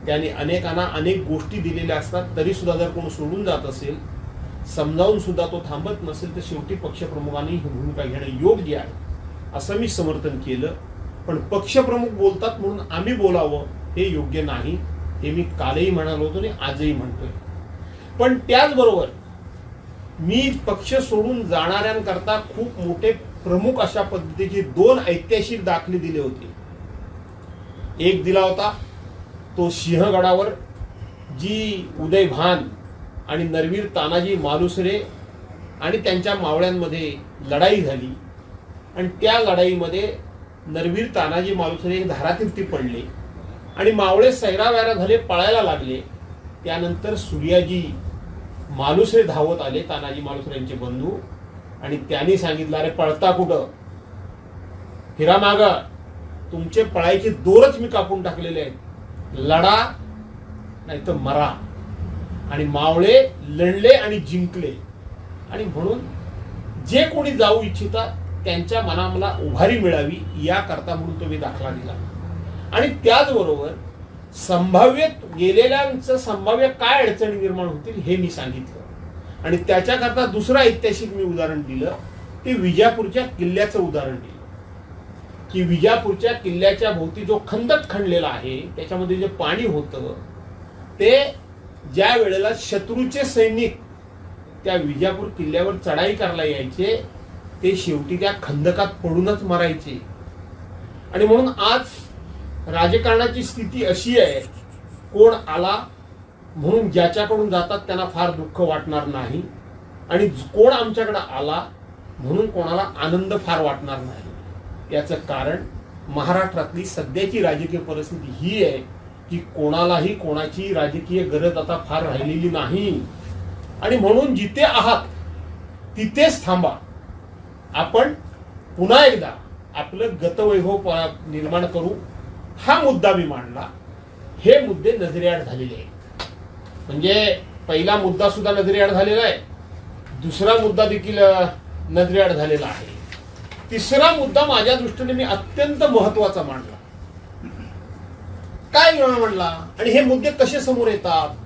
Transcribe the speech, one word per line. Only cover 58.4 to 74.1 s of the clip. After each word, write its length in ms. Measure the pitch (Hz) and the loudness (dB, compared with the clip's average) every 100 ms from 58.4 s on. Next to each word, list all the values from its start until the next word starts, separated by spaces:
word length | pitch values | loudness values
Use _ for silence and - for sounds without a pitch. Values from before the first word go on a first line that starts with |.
| 170 160 | -6 -6
आहेत, 120 | 139 - - - - - - 123 | -6 -10 -16 -18 -16 -14 -12 -6
लढा 580 | 139 160 185 214 233 - - - - - - - - - - | 2 6 6 6 2 -6 -14 -16 -16 -18 -16 -16 -16 -16 -10
नाही 200 | 147 - | -8 -4
तर 60 | |
मरा." 420 | 151 135 143 147 - - - - - - - - - - | -2 0 2 2 -2 -12 -12 -12 -8 -8 -8 -8 -8 -6
आणि 120 | 143 | -2
मावळे 640 | 151 143 156 165 196 254 269 - 147 | -2 2 4 6 8 8 8 0 -10
लढले 400 | 151 175 196 226 | 2 2 4 8
आणि 300 | 269 214 208 | 8 8 -4
जिंकले. 540 | 147 180 175 180 151 117 - - - - - - - | -2 -2 -2 -4 -8 -8 -14 -16 -16 -16 -16 -16 -10
आणि 140 | - | -6
म्हणून 340 | 208 143 175 240 - - - - - - - - | -6 -2 -2 -2 -6 -12 -12 -12 -12 -12 -10 -10
जे 180 | - 262 | 0 4
कोणी 280 | 311 294 285 | 4 2 -2
जाऊ 320 | 247 208 220 | 4 4 4
इच्छितात 460 | 208 - 202 220 226 - - - | 2 -4 -4 -2 -4 -6 -8 -6
त्यांच्या 380 | 190 175 170 226 | -4 -2 0 -2
मनाला 560 | 185 165 185 185 196 - | 0 -2 0 0 -2 -2
उभारी 360 | 151 131 196 240 | -4 4 4 4
मिळावी 460 | 185 160 147 165 - 160 | 2 2 0 -4 -8 -4
याकरता 520 | 151 190 196 156 - | 0 0 -2 -6 -4
म्हणून 260 | 160 165 160 | -6 -6 -6
तो 40 | |
मी 120 | 160 151 | -6 -4
दाखला 340 | 143 - 131 | -6 -6 -6
दिला. 220 | 131 - - - - - - - - - | -6 -8 -8 -8 -10 -10 -8 -8 -10 -4
आणि 160 | 214 277 | 0 0
त्याचबरोबर 800 | - 226 240 285 240 170 143 147 165 - - - | 4 6 6 6 4 2 0 -2 -8 -14 -16 -18